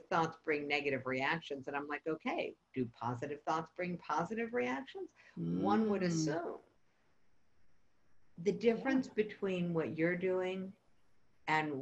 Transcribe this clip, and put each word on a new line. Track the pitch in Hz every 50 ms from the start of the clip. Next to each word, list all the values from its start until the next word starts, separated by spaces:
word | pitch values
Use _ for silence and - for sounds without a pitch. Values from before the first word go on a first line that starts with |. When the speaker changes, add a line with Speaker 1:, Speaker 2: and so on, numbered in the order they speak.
| - -
Speaker 1:
thoughts | 185 165 160 160 - - -
bring | 160 151 147 143
negative | 143 147 147 139 139 135 123 120
reactions. | 131 131 131 135 151 165 165 - - 143 135 131
And | 147 139
I'm | 143 147
like, | 147 147 143 -
okay, | 160 160 - - 254 - 160 - - - - _ _ -
do | 131 123 120 - -
positive | 117 120 127 120 147 139 147 143 -
thoughts | 165 160 165 160 - _
bring | - 180 180 175
positive | - - - 151 160 170 180 226 226 233 226 240
reactions? | 247 247 247 262 269 262 - - 392 359 - _ - - - -
One | - 165 170 175 180 190 196 208 220 220 214
would | 202 185
Speaker 2:
Mm. | 180
Speaker 1:
assume. | 175 165 160 156 151 151 339 339 - - - - _ _ _ _ _ _ _ _ _ _ _ - - - - - - - - - - - - - - - - - - - - - - - 175 165
The | 202
difference | 185 - 220 233 226 - 240 269 262 262 -
Speaker 2:
Yeah. | - -
Speaker 1:
between | 214 214 - - - 202 190 185 180 175 175 165
what | 160 147 - 156
you're | 156 165 170 180
doing | 180 185 185 185 185 185 185 190 190 185 190 - - _ - - - - - - - - - _ - -
and | 156 156 156 156 151 139 131